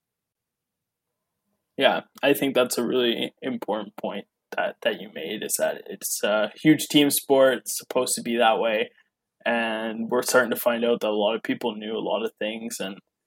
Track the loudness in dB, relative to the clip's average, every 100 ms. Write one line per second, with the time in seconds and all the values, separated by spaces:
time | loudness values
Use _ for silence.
0 | _ _ _ _ _ _ _ _ _ _
1 | _ _ _ _ _ _ _ 0 2 2
2 | -2 -2 2 2 2 2 2 0 0 2
3 | 2 0 -4 -6 -8 -6 -4 -6 -6 -8
4 | -8 -8 -12 _ _ -4 -4 -2 -4 -4
5 | -8 -10 -8 -6 -4 -2 -2 -2 -10 -12
6 | -8 -4 0 2 0 2 4 4 4 4
7 | 4 2 2 6 6 4 -4 -10 -4 -2
8 | -2 -2 -2 2 4 4 2 0 -2 -6
9 | _ _ _ _ -2 -2 -2 -4 -4 -6
10 | -2 -2 2 4 2 0 -2 0 0 0
11 | 0 0 0 0 -4 -4 -4 -6 -6 -6
12 | -2 -2 -4 -4 -6 -6 -10 -8 -8 -10
13 | _ _